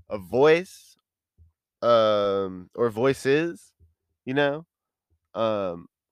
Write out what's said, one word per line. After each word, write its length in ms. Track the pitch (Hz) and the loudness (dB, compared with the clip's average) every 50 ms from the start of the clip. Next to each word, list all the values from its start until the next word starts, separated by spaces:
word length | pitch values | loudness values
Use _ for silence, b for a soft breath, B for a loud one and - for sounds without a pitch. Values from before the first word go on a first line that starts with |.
| - - | -16 -12
a 80 | 104 104 | -12 -12
voice, 760 | 90 87 101 127 143 156 160 170 185 - - - - _ _ _ _ _ _ _ _ _ _ _ _ _ _ _ _ _ _ - | -10 -4 0 4 4 4 4 2 0 -6 -16 -20 -20 _ _ _ _ _ _ _ _ _ _ _ _ _ _ _ _ _ _ -4
um, 880 | - 117 120 113 110 107 104 104 101 101 98 98 98 95 92 90 90 - - | 2 4 4 4 4 4 2 2 0 0 -2 -2 -4 -6 -8 -12 -16 -12 -6
or 160 | - 120 117 | -2 -2 -2
voices, 840 | 104 110 123 139 131 - - 135 139 156 165 170 170 - - _ _ _ _ _ _ _ _ _ _ _ - | 0 0 0 0 0 0 0 0 0 0 0 -4 -8 -12 -20 _ _ _ _ _ _ _ _ _ _ _ -10
you 100 | 127 131 | -6 -2
know? 320 | 143 147 143 143 156 165 _ _ _ _ _ _ _ _ _ _ _ _ _ - | 0 0 0 -2 -6 -12 _ _ _ _ _ _ _ _ _ _ _ _ _ -6
Um, 520 | 92 113 110 107 101 98 90 85 87 - - _ _ _ _ | -4 -2 -2 -2 -2 -4 -6 -8 -10 -14 -20 _ _ _ _